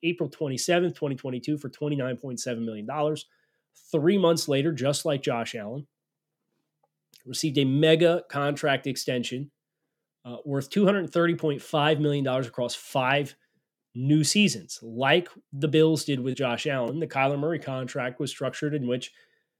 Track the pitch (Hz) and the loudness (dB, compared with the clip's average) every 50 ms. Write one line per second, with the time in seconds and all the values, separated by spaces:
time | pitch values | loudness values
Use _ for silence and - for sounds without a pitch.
0 | - 170 175 - - - - - 156 135 131 120 - - 175 175 180 165 139 - | -4 -4 -2 -2 -4 -6 -4 -6 -6 -4 -4 -4 0 2 2 2 2 0 -2 -4
1 | 156 139 135 131 - 131 127 123 - 151 151 143 - 131 - - 147 147 147 139 | -4 -4 -4 -6 -6 -8 -8 -6 -4 -4 -4 -4 -6 -10 -8 -6 -4 -4 -2 -2
2 | 127 127 - - - 131 123 - - 127 120 113 117 113 110 104 107 120 139 151 | -2 -4 -6 -6 -8 -10 -8 -6 -6 -6 -4 -4 -4 -6 -6 -8 -8 -6 -4 -2
3 | 147 151 156 151 - _ _ _ _ _ _ _ _ _ _ _ _ - - 151 | 0 -2 -2 -4 -8 _ _ _ _ _ _ _ _ _ _ _ _ -2 -2 2
4 | 143 175 208 196 175 170 165 - - 151 139 139 139 170 156 120 127 139 143 - | 4 4 4 6 6 4 4 2 2 0 0 2 2 0 -2 0 0 0 0 0
5 | - 160 143 139 - 147 123 117 113 - - 113 101 104 123 147 139 _ _ _ | 0 -2 -2 0 0 -2 -2 -2 -4 -6 -8 -8 -8 -8 -10 -10 -12 _ _ _
6 | _ _ _ _ _ _ _ _ _ _ _ _ _ _ _ _ _ _ _ _ | _ _ _ _ _ _ _ _ _ _ _ _ _ _ _ _ _ _ _ _
7 | _ _ _ _ - 127 120 - - 151 127 143 139 131 135 147 156 160 160 160 | _ _ _ _ -16 -12 -8 -4 -2 0 2 2 2 4 4 4 6 6 6 6
8 | 175 165 170 165 - - - 143 143 147 147 - 156 147 135 131 - 139 123 - | 6 4 4 2 -2 -4 -4 -2 0 0 -2 0 0 0 0 0 0 -4 -6 -4
9 | - 143 127 123 120 - 127 131 147 143 _ _ _ _ _ _ _ _ _ _ | -4 -2 -2 -2 -2 -4 -6 -8 -8 -10 _ _ _ _ _ _ _ _ _ _
10 | _ _ _ _ - 120 120 - - 147 139 139 139 - - 196 208 185 208 196 | _ _ _ _ -16 -16 -16 -12 -6 -4 -2 -2 -2 0 2 4 4 4 4 2
11 | 170 143 - 170 170 170 170 - - 151 143 120 - - - 151 143 156 156 147 | -2 0 0 2 2 2 2 0 0 -2 -2 -2 -6 -2 0 2 4 4 4 4
12 | 151 147 143 143 135 131 127 131 131 117 - 131 120 120 - - - - - 139 | 2 0 2 0 0 0 0 -2 -4 -4 -4 -4 -4 -4 -4 -8 -10 -4 -2 0
13 | 127 127 139 143 139 120 - _ _ _ _ _ _ _ _ _ _ _ - 123 | 2 2 2 0 0 -4 -10 _ _ _ _ _ _ _ _ _ _ _ -8 -4
14 | 131 139 151 156 147 147 - 208 208 170 131 104 - - - - 113 113 117 120 | 2 4 4 4 4 4 4 4 4 4 2 -2 -10 -12 -16 -14 -14 -12 -6 0
15 | 135 139 160 180 175 - - - _ - 143 139 156 151 135 156 156 160 160 143 | 2 4 4 4 2 -2 -16 -20 _ -14 -6 -4 -2 2 4 6 6 6 4 0
16 | - 151 139 127 123 131 123 - 139 123 120 147 - 151 139 131 120 117 135 165 | 0 -2 -4 -2 -2 -4 -4 -2 -2 -2 -2 -2 -2 -4 -2 -2 -2 -4 -4 -6
17 | 160 131 - 135 135 139 143 143 147 165 170 - - 139 131 131 127 123 - 139 | -6 -4 0 0 2 2 2 0 -2 -2 -4 -4 -6 -6 -6 -6 -6 -6 -6 -6
18 | 123 127 127 - 147 127 - - 139 127 - - 151 147 151 147 123 120 127 123 | -6 -6 -4 -4 -6 -6 -4 -4 -6 -6 -4 -2 -4 -2 -2 -2 0 0 -2 -2
19 | - - _ _ _ _ _ _ _ _ _ | -4 -10 _ _ _ _ _ _ _ _ _